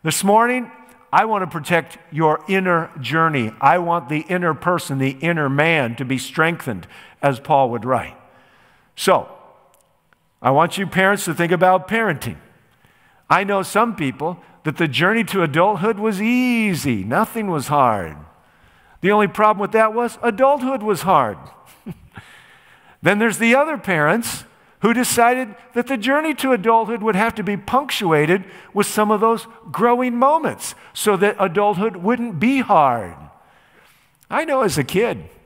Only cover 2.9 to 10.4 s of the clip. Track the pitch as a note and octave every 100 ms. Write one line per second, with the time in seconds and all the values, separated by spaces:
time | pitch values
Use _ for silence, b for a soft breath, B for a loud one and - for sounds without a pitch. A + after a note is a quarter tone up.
2.9 | D3+ A#2+ D#3+ E3 D3 A2 - C#3 F3 E3+
3.9 | E3+ B2+ D3+ - F3+ F3 D3 F3 F3 -
4.9 | C3+ C3+ C#3 E3 E3+ C#3+ C#3 D#3+ E3 A#2+
5.9 | A#2 B2+ C3 - - D#3+ E3+ - G2 D#2
6.9 | B B B C#3+ B2 - C#3+ C3 A#2 A#2+
7.9 | B2 - - _ b b b b b b
8.9 | - - D#3 - - - _ _ _ _
9.9 | _ _ _ _ _